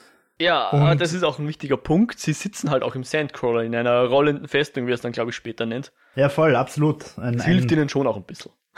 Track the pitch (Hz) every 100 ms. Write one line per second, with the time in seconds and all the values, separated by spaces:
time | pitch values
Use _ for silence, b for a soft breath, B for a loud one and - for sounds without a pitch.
0 | b b b - 170 156 104 143 147 143
1 | 170 180 165 143 147 - 143 131 - 165
2 | 233 - - 151 202 - - 135 123 131
3 | 127 156 143 - 123 117 113 117 120 120
4 | 123 139 147 143 - 139 151 135 123 120
5 | 120 117 117 - 117 110 117 117 139 b
6 | b - 117 - 160 123 131 147 151 151
7 | - - 123 120 - 180 120 156 143 139
8 | 135 104 - - - _ _